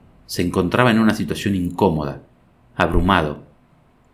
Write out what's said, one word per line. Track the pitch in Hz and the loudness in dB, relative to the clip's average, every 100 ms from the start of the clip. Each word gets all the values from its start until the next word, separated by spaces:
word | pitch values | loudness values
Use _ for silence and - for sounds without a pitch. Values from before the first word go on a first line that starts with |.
| - _ | -20 _
se | - - | -10 -4
encontraba | 87 95 90 110 127 | -2 -2 0 2 2
en | 110 | 4
una | 110 | 2
situación | 107 92 - 104 | 0 -4 -4 -2
incómoda, | 95 87 - 98 80 71 67 - _ _ _ _ - | -2 -4 0 0 0 -4 -8 -16 _ _ _ _ -2
abrumado. | 87 85 87 92 78 71 - _ _ _ _ _ _ | 0 2 2 2 0 -6 -14 _ _ _ _ _ _